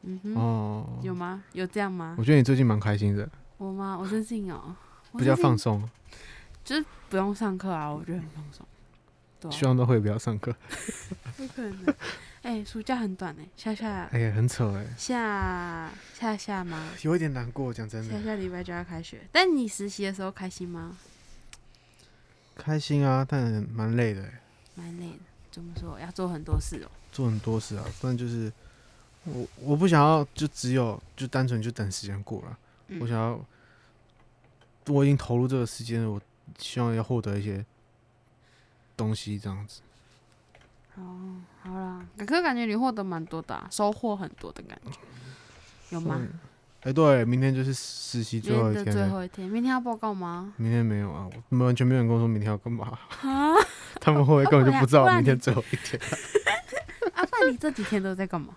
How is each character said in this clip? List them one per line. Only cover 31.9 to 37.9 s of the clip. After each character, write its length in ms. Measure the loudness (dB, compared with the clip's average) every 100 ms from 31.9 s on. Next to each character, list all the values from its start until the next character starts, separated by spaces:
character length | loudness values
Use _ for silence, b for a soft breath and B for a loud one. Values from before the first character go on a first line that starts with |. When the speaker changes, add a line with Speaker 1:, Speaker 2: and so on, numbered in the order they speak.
Speaker 2:
时 140 | -4 -6
间 160 | -8
过 180 | -6 -8
啦。 140 | -10 -16 b b _
Speaker 1:
嗯。 100 | -8
Speaker 2:
我 60 | -2
想 100 | 0
要， 280 | 0 -4 -10 b b b b b _ _ _ _ _ _ _ _ 0
我 160 | 4
已 40 | 6
经 100 | 4
投 200 | 2 2
入 100 | 2
这 100 | 0
个 80 | -2
时 180 | -6
间 180 | -4 -2
了， 80 | -2
我 120 | -4 -10 _ -20 -16
希 220 | -8 -2
望 160 | 0 0
要 80 |
获 180 | 0 -2
得 160 | 0 -2
一 60 |
些 200 | -2 -6 -8 _ _